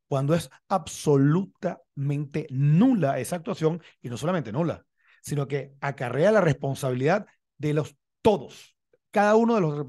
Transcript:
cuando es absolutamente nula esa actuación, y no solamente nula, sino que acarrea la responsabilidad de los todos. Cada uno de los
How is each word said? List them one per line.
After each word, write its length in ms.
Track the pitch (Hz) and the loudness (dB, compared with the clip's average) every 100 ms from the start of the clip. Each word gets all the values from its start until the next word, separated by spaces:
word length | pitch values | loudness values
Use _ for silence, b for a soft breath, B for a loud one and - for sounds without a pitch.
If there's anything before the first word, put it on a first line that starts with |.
| _ | _
cuando 300 | 139 139 165 | -2 0 0
es 120 | - B _ | -2 B _
absolutamente 1800 | 190 - - - 143 139 165 196 _ 170 - _ - 139 143 143 156 - | -4 -4 -6 2 4 4 2 -2 _ -8 -8 _ -8 -6 -4 -6 -8 -6
nula 720 | 131 143 156 262 233 139 135 | -2 2 4 4 4 0 -2
esa 160 | 127 | -4
actuación, 480 | 180 160 190 156 156 B B | -6 -6 -2 -2 -2 B B
y 80 | 120 | -10
no 80 | 120 | -6
solamente 360 | 147 185 110 | -4 -4 -4
nula, 320 | 117 170 101 _ _ b b | -4 -4 -4 _ _ b b
sino 280 | - 147 135 | -8 -6 -4
que 240 | 139 135 _ | -6 -8 _
acarrea 500 | 139 135 123 123 185 | -8 -6 -6 0 4
la 100 | 220 | 4
responsabilidad 840 | 175 139 139 131 135 127 139 202 - b _ _ | 2 0 -4 -4 -4 0 0 0 -4 b _ _
de 160 | 147 | -4
los 220 | 147 147 _ _ _ | -2 -4 _ _ _
todos. 540 | - 190 120 - - _ _ _ _ | 2 2 -4 -18 -20 _ _ _ _
Cada 240 | 208 208 | 0 4
uno 220 | 220 233 226 | 4 4 2
de 40 | |
los 240 | 160 147 | 0 -2